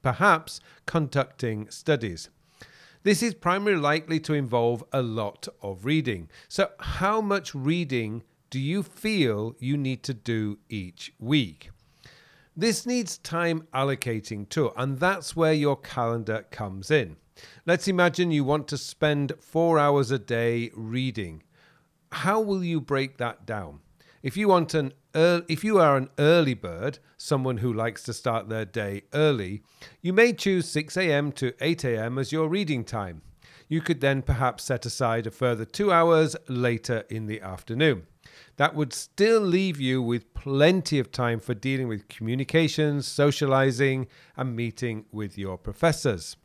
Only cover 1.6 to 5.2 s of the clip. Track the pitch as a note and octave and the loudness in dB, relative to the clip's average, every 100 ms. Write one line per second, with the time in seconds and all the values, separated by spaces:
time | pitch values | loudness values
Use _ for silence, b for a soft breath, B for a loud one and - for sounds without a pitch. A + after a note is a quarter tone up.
1.6 | G#2+ - - C#3+ A2 E2+ - _ B B | -8 -8 0 0 0 -8 -14 _ B B
2.6 | B B B B G3 G3+ A#3 - F3 F#3+ | B B B B 0 2 0 -2 -2 0
3.6 | G#3 F#3 C#3+ E3 D#3+ D#3+ D#3 D3+ C3 A#2+ | 2 2 2 0 0 -4 0 -2 0 2
4.6 | A#2 A#2+ - C3+ B2 A2 | 2 0 -2 -2 -2 -2